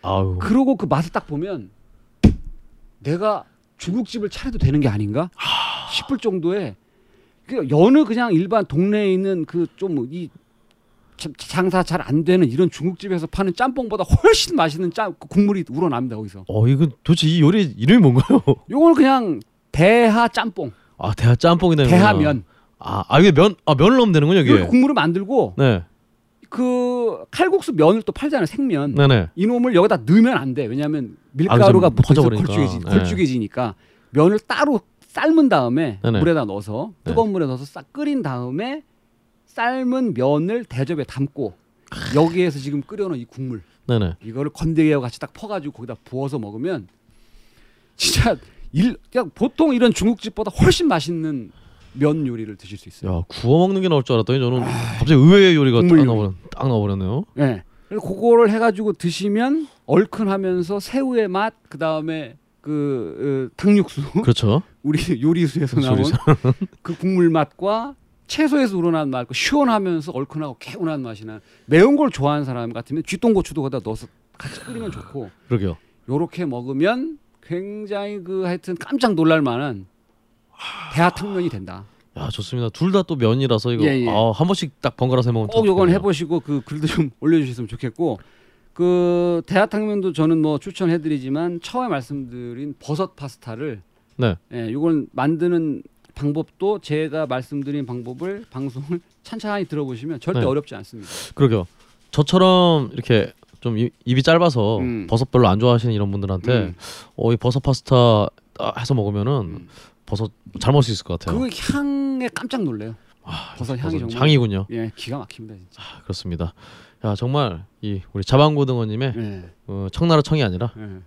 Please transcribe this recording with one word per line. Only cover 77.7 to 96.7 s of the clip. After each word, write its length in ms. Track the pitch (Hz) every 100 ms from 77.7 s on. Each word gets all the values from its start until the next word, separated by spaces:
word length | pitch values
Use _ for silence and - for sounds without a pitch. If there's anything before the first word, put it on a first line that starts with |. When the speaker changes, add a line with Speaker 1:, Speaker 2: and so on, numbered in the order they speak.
| 208 208 202 202 208
Speaker 2:
그 220 | 175 190 185
하여튼 300 | 180 - 175
깜짝 340 | - - 247
놀랄 280 | 170 160 160
만한 420 | 139 120 143 101 92 _ _ _ _ _ _ _ - - -
대하탕면이 560 | - 175 - 202 190 175
된다. 360 | 104 92 90 104 _ _ -
Speaker 1:
야, 120 | 147
좋습니다. 400 | - 101 123 117
둘 220 | - 180
다 100 | 190
또 120 | 185 151
면이라서 580 | 113 127 135 113 123
이거, 120 | 120 147
Speaker 2:
예, 160 | 135 117
예. 40 |
Speaker 1:
아, 220 | 101 113
한 160 | 107 170
번씩 320 | 196 156 _
딱 140 | 127 -
번갈아서 340 | 127 127 120
해 40 |
먹으면 140 | 113 107
Speaker 2:
꼭 40 | 226
Speaker 1:
더 40 | 214
Speaker 2:
요건 100 | 185 180
Speaker 1:
좋겠네요. 80 | 190
Speaker 2:
해보시고 440 | 196 151 160 170
그 200 | - 143
글도 240 | - 151 156
좀 220 | - 147 _
<laughs> 40 |
올려주셨으면 480 | 147 160 135 120 110
좋겠고, 520 | - 127 - 165 101 - _ _ _ _
그 680 | - 180 180 175 175 175 170 -
대하탕면도 640 | 190 220 208 214 208 185
저는 280 | 156 160 160
뭐 180 | 156 147
추천해드리지만 1040 | 196 - 180 170 156 147 131 143 175 170
처음에 260 | - 247 247
말씀드린 840 | 143 120 143 127 123 120 120 147 135
버섯 360 | - 151 185 _
파스타를, 680 | 139 - - 113 147 104 _ _ _ -
Speaker 1:
네. 180 | 120 85 _
Speaker 2:
예, 180 | 120 113
요걸 360 | 131 165 156 123
만드는 720 | - 139 160 175 175 160 131 - _ _ -
방법도 640 | 147 151 151 _ 190